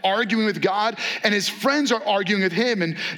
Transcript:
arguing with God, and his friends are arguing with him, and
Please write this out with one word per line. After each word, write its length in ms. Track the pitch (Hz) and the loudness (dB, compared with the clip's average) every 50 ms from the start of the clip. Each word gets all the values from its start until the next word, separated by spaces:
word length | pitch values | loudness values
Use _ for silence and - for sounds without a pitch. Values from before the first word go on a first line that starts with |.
| - | -2
arguing 440 | 190 196 226 240 190 226 220 220 | 0 0 0 0 0 0 0 0
with 120 | 214 180 165 | 0 0 0
God, 380 | 156 185 190 208 214 226 208 - - - - - - | 0 0 2 0 0 -2 -2 -4 -6 -6 -4 -2 0
and 120 | 214 208 | 0 0
his 120 | 202 180 | 0 -2
friends 440 | - - - - 269 285 302 285 233 | -4 -4 -2 0 2 2 2 2 2
are 120 | 240 220 - | 0 0 0
arguing 380 | 208 202 202 196 175 208 196 | 0 0 2 2 2 2 2
with 100 | 190 185 | 2 2
him, 300 | 170 202 240 247 226 196 | 2 2 2 2 2 0
and 160 | 170 165 151 - - - 156 | 0 -2 -2 -4 -6 -6 -2